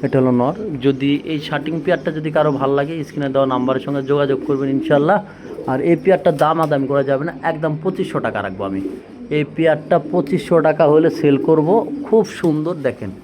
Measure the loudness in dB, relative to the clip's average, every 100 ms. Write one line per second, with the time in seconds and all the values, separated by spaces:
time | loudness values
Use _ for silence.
0 | 0 2 2 2 0 -2 -8 -2 0 0
1 | 0 -2 -2 -8 -4 -6 -4 -4 -2 -2
2 | -2 -6 -2 0 2 2 0 0 -2 -6
3 | -8 -6 -2 0 2 0 0 -2 -2 -6
4 | 0 0 2 0 0 -2 0 -2 2 2
5 | 4 0 -2 -16 -16 -10 -4 -2 2 2
6 | 4 4 2 2 2 2 0 0 0 0
7 | 0 0 -2 -4 -4 -2 -4 -2 -4 -4
8 | -4 -2 -2 -4 -6 -6 -6 -4 -6 -10
9 | -16 -18 -4 -2 -2 0 2 0 2 0
10 | 2 -2 0 -2 2 2 4 4 4 6
11 | 4 2 2 2 4 2 4 2 0 -8
12 | 2 2 2 0 0 0 -2 -2 -4 -4
13 | -10 -10